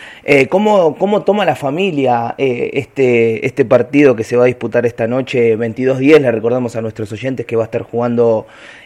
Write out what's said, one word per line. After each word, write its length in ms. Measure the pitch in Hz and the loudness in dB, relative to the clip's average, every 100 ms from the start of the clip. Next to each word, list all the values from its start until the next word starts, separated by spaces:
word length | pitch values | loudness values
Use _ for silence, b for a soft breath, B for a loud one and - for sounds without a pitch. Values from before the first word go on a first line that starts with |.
| B B - | B B 0
Eh, 200 | 143 135 | 2 2
¿cómo, 480 | 190 214 202 165 131 | 0 2 2 2 0
cómo 240 | 190 208 | -2 0
toma 240 | 160 202 180 | 0 0 0
la 100 | 139 | -2
familia, 800 | 143 151 196 147 131 120 117 - | -4 -4 -2 0 0 0 -2 -4
eh, 320 | 135 120 - | -4 -2 -4
este, 720 | 139 123 - 127 117 117 110 127 | -6 -6 0 2 2 2 0 -4
este 180 | - | -2
partido 520 | 117 123 120 143 143 113 | 2 2 2 2 4 2
que 80 | |
se 120 | 107 120 | 0 2
va 100 | 123 | 2
a 20 | |
disputar 360 | 123 110 120 120 | 0 -4 -2 -2
esta 180 | - 113 | -2 -4
noche, 500 | 127 127 127 117 110 | -4 -4 0 0 0
veintidós 440 | 117 110 127 131 | -2 -4 -2 0
diez? 200 | 135 151 | 4 4
Le 120 | 131 | 4
recordamos 440 | 113 113 127 120 113 | 0 0 -2 -4 -6
a 60 | |
nuestros 300 | 110 - 107 | -8 -8 -10
oyentes 340 | 107 131 123 117 | -10 -8 -8 -4
que 100 | 113 | -4
va 60 | |
a 40 | 110 | -2
estar 180 | 117 | -4
jugando, 640 | - 117 120 120 117 110 - B B B | -6 -4 -2 2 2 2 -4 B B B